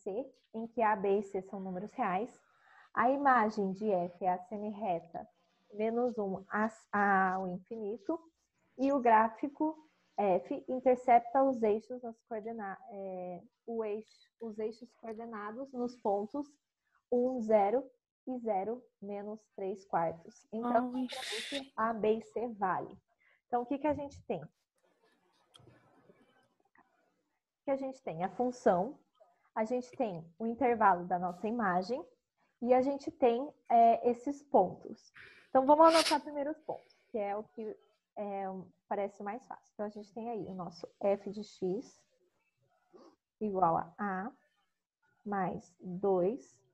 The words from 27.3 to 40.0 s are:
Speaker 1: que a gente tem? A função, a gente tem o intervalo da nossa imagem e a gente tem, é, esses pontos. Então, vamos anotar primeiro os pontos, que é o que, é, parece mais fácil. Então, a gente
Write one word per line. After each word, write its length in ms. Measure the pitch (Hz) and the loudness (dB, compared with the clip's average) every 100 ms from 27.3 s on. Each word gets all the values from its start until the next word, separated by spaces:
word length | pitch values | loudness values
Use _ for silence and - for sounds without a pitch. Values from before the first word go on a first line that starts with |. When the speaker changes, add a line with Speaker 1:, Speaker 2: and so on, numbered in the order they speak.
| _ _ _ | _ _ _
Speaker 1:
que 80 | - | -4
a 60 | 269 | -4
gente 240 | 269 262 | -4 -10
tem? 220 | - 160 | -10 -6
A 60 | 190 | -6
função, 680 | - 254 247 240 180 214 311 _ _ _ _ _ | -2 -4 0 2 2 0 -8 _ _ _ _ _
a 120 | - 220 | -6 -4
gente 260 | 247 247 | -4 -6
tem 340 | - 226 170 160 - | -6 -6 -6 -12 -8
o 60 | 226 | -6
intervalo 580 | 233 247 233 208 175 180 | 0 2 4 4 4 0
da 140 | 180 | -2
nossa 280 | 180 175 214 | -4 -4 -6
imagem 580 | 240 202 180 190 262 349 _ _ _ _ - | -2 0 0 -2 -6 -8 _ _ _ _ -4
e 120 | 240 | 2
a 80 | 254 | 4
gente 300 | 262 277 - | 4 -2 -6
tem, 380 | - 247 233 294 - - | 0 2 2 -4 -10 2
é, 400 | 233 233 226 240 | 6 8 6 2
esses 320 | 240 - 285 | 0 -4 -8
pontos. 680 | - 233 180 - - - _ - - - _ | 2 4 4 0 -14 -18 _ -20 -20 -20 _
Então, 160 | 262 262 | 4 8
vamos 220 | 302 330 | 10 10
anotar 340 | 330 311 302 | 8 6 2
primeiro 300 | 302 294 277 | -2 -6 -4
os 80 | 311 | -6
pontos, 380 | - - - _ _ | -8 -12 -14 _ _
que 100 | 226 | -4
é 180 | 202 202 | -2 -4
o 80 | |
que, 320 | 220 - 220 - _ _ _ - | -8 -10 -10 -10 _ _ _ -10
é, 280 | 202 196 190 190 180 _ - | -8 -6 -6 -8 -12 _ -6
parece 340 | 202 196 - | -4 -4 -6
mais 220 | 202 233 - | -10 -10 -12
fácil. 260 | - _ | -18 _
Então, 120 | - 208 | -10 -8
a 40 | |
gente 240 | 208 | -10